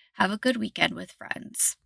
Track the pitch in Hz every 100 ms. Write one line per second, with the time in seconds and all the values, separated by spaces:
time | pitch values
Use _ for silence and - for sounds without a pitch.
0 | _ - 190 208 254 247 208 - 170 175
1 | 180 - - - - - - -